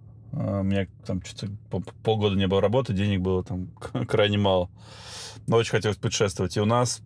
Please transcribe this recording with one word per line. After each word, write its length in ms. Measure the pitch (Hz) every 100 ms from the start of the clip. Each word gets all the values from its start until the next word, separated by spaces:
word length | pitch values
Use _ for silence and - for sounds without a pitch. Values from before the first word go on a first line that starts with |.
| - - -
Э, 260 | - - 98
у 40 |
меня 220 | 98 98 92 - -
там 120 | 92
че-то 240 | - - 101 101 -
по-, 100 | 98 - -
полгода 320 | - 107 104 95
не 100 | 98
было 160 | 98
работы, 320 | 98 123 131
денег 280 | 95 104 98
было 220 | 92 92
там 240 | - 92 92
<laughs> 120 | -
к-, 260 | - 127 123
крайне 320 | 110 104 104
мало. 320 | 101 92 87 - - - - - - - -
Но 100 | 117
очень 140 | 113
хотелось 260 | 110 107 98
путешествовать. 580 | 113 - 101 - 92 110
И 60 |
у 40 | 104
нас 360 | 120 123 -